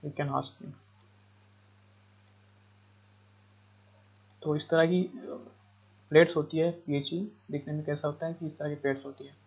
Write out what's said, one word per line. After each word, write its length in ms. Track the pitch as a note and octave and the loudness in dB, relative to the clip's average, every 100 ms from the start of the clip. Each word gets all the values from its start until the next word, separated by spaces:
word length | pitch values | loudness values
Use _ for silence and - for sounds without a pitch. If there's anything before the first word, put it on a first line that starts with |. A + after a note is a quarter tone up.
| D3+ | -10
you 140 | D3 | -4
can 120 | C#3+ C3+ | -2 -2
ask 260 | C3 - | -4 -10
me। 80 | - - - - - - - - - - - - - G2+ G2+ - - - - - - - - - - - - - - - - - - - - - - - | -16 -16 -20 -20 -20 -20 -20 -20 -20 -20 -20 -20 -20 -20 -20 -20 -20 -20 -20 -20 -20 -20 -20 -20 -20 -20 -20 -20 -20 -20 -20 -20 -20 -20 -20 -20 -20 -10
तो 140 | D#3 D3+ | -2 -2
इस 120 | - | 2
तरह 180 | E3 E3 | 4 6
की, 180 | F3+ | 4
अ, 480 | F3+ - - - - - - - - - - | 2 -4 -12 -12 -14 -20 -20 -20 -20 -20 4
प्लेट्स 260 | D3+ E3+ E3+ | 8 8 4
होती 220 | D3 D#3+ | -2 0
है 120 | E3 | 0
पीएचई, 600 | E3+ - C#3+ C3+ E3 G#3 - - | 0 -2 -2 -2 -4 -6 -10 -8
देखने 240 | D3 C#3+ | -8 -4
में 100 | D3+ | -6
कैसा 240 | D#3 D3 D3+ | -4 -4 -4
होता 180 | D3 E3 | -4 -6
है 80 | |
कि 120 | E3 D#3+ | -6 -8
इस 120 | D3+ | -6
तरह 100 | D3 | -6
की 60 | |
प्लेट्स 300 | D3 C#3 C3+ | -2 -2 -2
होती 200 | C#3 C3+ | -6 -14
है। 100 | C#3 D3 | -18 -20